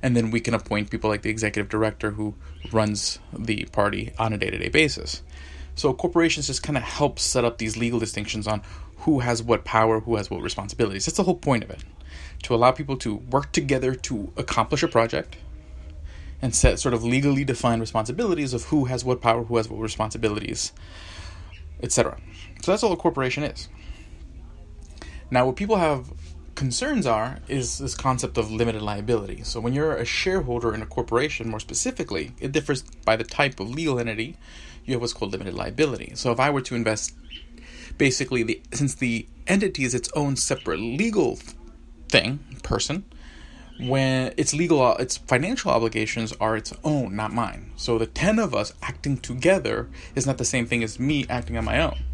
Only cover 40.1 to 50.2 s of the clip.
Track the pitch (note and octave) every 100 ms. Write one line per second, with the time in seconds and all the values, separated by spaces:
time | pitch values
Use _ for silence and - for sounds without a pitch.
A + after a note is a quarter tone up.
40.1 | D#3 C#3+ C3 - C3+ - D#2+ A2+ C3 A3+
41.1 | G#3+ C#3 - - - - - - - -
42.1 | - G#2+ C#3 - - - A2 - D#3 G3+
43.1 | - - - - - - - B2 C3+ C3+
44.1 | C3 C3 - - D3 E3+ D#3+ B2 - B2+
45.1 | - - B2+ E3 B3+ F#3 A#2+ A2+ A2+ A2
46.1 | - A2+ - G#2+ A2 - - D#3 D3+ A2+
47.1 | G2+ G#2+ A2 A2 - - - - A#2 A2
48.1 | - E3+ A3 G#3 A2+ G#2 - - C3+ C#3+
49.1 | C#3 - B2 E3 F#3+ A2+ A2 A2+ - -
50.1 | -